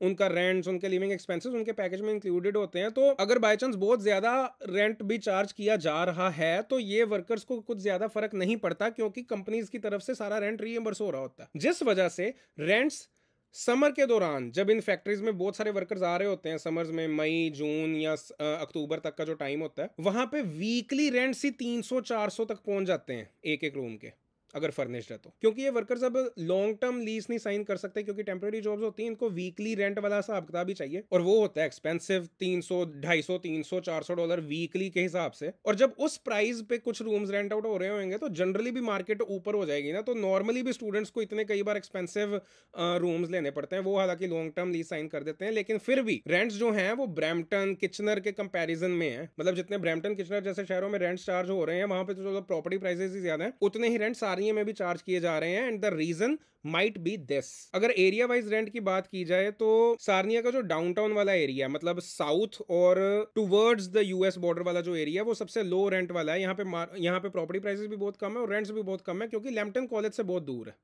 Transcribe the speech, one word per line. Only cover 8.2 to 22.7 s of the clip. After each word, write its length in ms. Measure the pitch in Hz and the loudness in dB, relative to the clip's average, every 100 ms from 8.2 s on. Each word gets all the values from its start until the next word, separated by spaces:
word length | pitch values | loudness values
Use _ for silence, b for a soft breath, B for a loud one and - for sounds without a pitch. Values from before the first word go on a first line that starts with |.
| 214 | -2
नहीं 240 | 208 185 226 | 0 0 2
पड़ता 320 | 185 170 220 | 0 0 -2
क्योंकि 320 | 226 220 196 | 0 -2 -4
कंपनीज 480 | 247 202 196 226 208 | -6 -6 -2 -4 -4
की 100 | 240 | -6
तरफ 220 | 208 202 | -4 -4
से 140 | 202 254 | -4 -4
सारा 220 | 208 214 | -2 -2
रेंट 240 | 202 220 | -2 -2
रीइंबर्स 400 | 214 233 220 196 | -4 -4 -4 -2
हो 80 | 208 | -2
रहा 120 | 135 | -4
होता 220 | 131 - | -6 -12
है, 60 | - 147 | -12 0
जिस 260 | 214 349 | 2 2
वजह 260 | 262 185 180 | 4 4 4
से 240 | - 202 b b - | 2 -4 b b -4
रेंट्स 500 | 156 214 294 - - _ _ _ _ | 2 4 4 -2 -12 _ _ _ _
समर 380 | - - 254 294 | -4 2 4 4
के 140 | 277 269 | 4 4
दौरान 460 | 226 175 139 120 | 4 2 0 -2
जब 180 | 131 196 | 0 2
इन 100 | 220 | 2
फैक्ट्रीज 420 | - 175 202 208 | 2 0 -2 -2
में 160 | 220 185 | -2 -2
बहुत 180 | 190 196 | -2 -2
सारे 160 | 214 | -2
वर्कर्स 320 | 196 175 202 | -2 -2 0
आ 140 | 175 175 | 0 2
रहे 100 | 202 | 0
होते 220 | 185 156 | -2 -4
हैं 80 | 160 | -4
समर्स 320 | 165 165 160 | -2 -2 -2
में, 180 | 165 160 | -2 -2
मई, 460 | 151 156 165 165 139 | 0 2 2 0 0
जून 400 | 151 151 160 156 | -2 0 0 0
या 200 | 156 156 | 0 -2
स-, 160 | - | -6
अ, 120 | - | -6
अक्टूबर 560 | 151 156 151 165 147 156 | -4 -2 -4 -4 -4 -4
तक 160 | 156 - | -4 -4
का 80 | |
जो 100 | 156 | -4
टाइम 280 | 160 139 147 | -4 -4 -4
होता 220 | 156 - | -4 -6
है, 60 | 170 - | -8 -2
वहां 260 | 180 214 254 | 0 2 0
पे 160 | 294 | -2
वीकली 680 | 208 151 208 240 202 277 294 | -2 -2 -2 0 0 2 2
रेंट्स 340 | 247 262 - | 4 2 0
ही 80 | 285 | -2
तीन 300 | - 240 240 | -2 -4 -4
सौ 200 | - 254 | -2 -2
चार 280 | - 226 208 | -2 -2 -2
सौ 160 | - 220 | -2 -4
तक 100 | 214 | -4
पहुंच 300 | - | -2